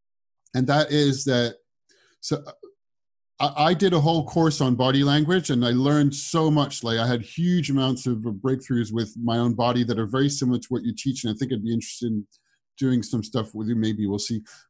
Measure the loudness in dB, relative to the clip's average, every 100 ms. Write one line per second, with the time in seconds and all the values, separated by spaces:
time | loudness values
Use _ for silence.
0 | _ _ _ _ _ -2 2 2 2 2
1 | 2 0 0 0 0 -4 _ _ _ _
2 | _ _ -8 -6 -8 -20 -20 _ _ _
3 | _ _ _ -4 -4 2 2 2 2 4
4 | 2 2 0 0 2 2 0 2 2 4
5 | 4 2 2 0 0 0 2 2 4 4
6 | 2 0 -2 0 2 2 0 -4 -2 0
7 | 0 -2 -4 -4 0 0 0 0 0 -2
8 | -2 -4 -4 -4 -2 -2 -2 -2 0 -4
9 | -4 -4 -2 2 2 2 2 2 0 -2
10 | -2 0 0 0 0 -2 -2 -4 -4 -4
11 | -4 -4 -4 -4 -4 -4 -2 -4 -4 -6
12 | -4 -4 -6 _ _ _ _ -4 0 0
13 | 0 -4 -2 -4 -6 -6 -4 0 0 -2
14 | -2 -2 -4 -6 -8 -20